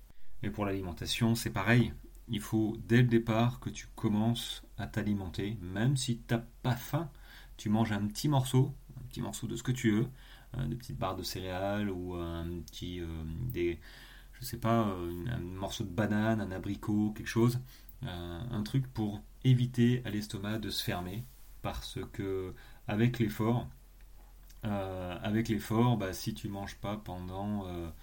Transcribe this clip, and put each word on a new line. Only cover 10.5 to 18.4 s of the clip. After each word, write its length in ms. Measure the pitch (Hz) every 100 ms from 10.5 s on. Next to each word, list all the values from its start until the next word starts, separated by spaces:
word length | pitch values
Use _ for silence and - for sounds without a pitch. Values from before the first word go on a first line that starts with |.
| -
euh, 80 | 92
des 120 | 127
petites 200 | - 143
barres 200 | 92 92
de 60 |
céréales 680 | 92 98 92 90 98 101 104
ou 240 | 92 90
un 320 | 87 85 82 85 87 82
petit, 360 | - 87 90
euh, 60 | 82 82 80 80 127
des, 300 | 87 87 82 - - - - -
je 140 | - -
sais 120 | 117
pas, 300 | 113 117 107
euh, 380 | 90 87 87 85
un 100 | 82
morceau 440 | 87 92 98 -
de 60 | 104
banane, 500 | 87 104 104 110 110
un 120 | 95
abricot, 600 | 92 92 98 - 104 107
quelque 160 | 107 -
chose. 320 | 113 117 120 - - - -
Euh, 380 | 90 90 87 85